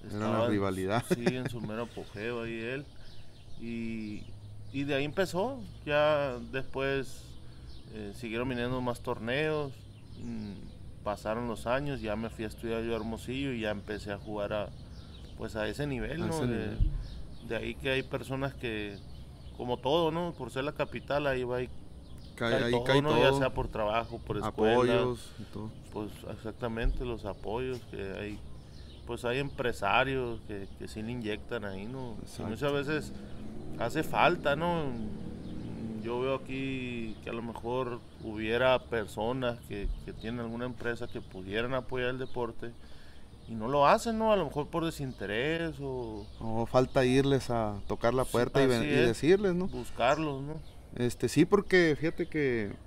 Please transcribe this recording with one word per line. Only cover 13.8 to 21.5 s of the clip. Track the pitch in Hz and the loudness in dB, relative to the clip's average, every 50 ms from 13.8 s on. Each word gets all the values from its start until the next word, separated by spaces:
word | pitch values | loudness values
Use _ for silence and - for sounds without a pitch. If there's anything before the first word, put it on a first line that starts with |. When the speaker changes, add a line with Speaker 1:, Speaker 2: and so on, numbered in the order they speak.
| 92 - 107 98 - 104 | -4 -6 -6 -6 -4 -6
Speaker 2:
a | 101 98 | -6 -6
jugar | - 110 104 104 101 101 | -6 -6 -4 -2 -2 0
a, | 107 107 101 - - - - - - - - - - - - - - | 0 -2 -2 -4 -8 -12 -12 -12 -12 -14 -14 -14 -14 -14 -14 -12 -10
pues, | - 113 107 - | -8 -8 -4 -2
a | 113 107 | -2 -2
ese | 107 104 127 143 147 | -2 0 -2 -2 -2
nivel, | 139 120 110 110 143 165 | 0 -2 -2 -2 -2 -2
Speaker 1:
A | 175 | 0
Speaker 2:
¿no? | 170 160 | 0 0
Speaker 1:
ese | 139 127 | 0 0
Speaker 2:
De, | 123 117 113 | 0 0 0
Speaker 1:
nivel. | 110 107 107 113 - - - - - - - - - - - - - 113 | -2 -4 2 4 4 4 4 -2 -4 -6 -8 -8 -10 -10 -10 -10 -6 -2
Speaker 2:
de | 113 | -2
ahí | 110 110 117 117 | -2 -2 -2 -6
que | - - 139 | -2 0 2
hay | 131 131 131 | 2 2 2
personas | - - 131 117 - 135 135 139 139 135 | 0 -4 -4 -2 -2 -2 -2 -2 -2 -4
que, | - - 120 110 107 104 104 101 98 - - - - - - - - - - - | -4 -4 -2 -2 -2 -2 -4 -6 -8 -10 -12 -12 -12 -12 -14 -14 -14 -14 -14 -8
como | - 120 123 123 - | -6 0 0 0 0
todo, | - 127 147 170 170 156 | 2 4 6 6 6 4
¿no? | 160 165 175 175 156 - | 2 2 0 -2 -4 -6
Por | 131 113 | -8 -4
ser | - 135 | -2 0
la | 135 147 | -2 -2
capital, | 147 - 147 - - 120 - - 139 147 147 | 0 0 -2 -2 -2 -8 -2 0 0 2 2
ahí | 139 131 127 | 2 2 2
va | 127 123 | 0 0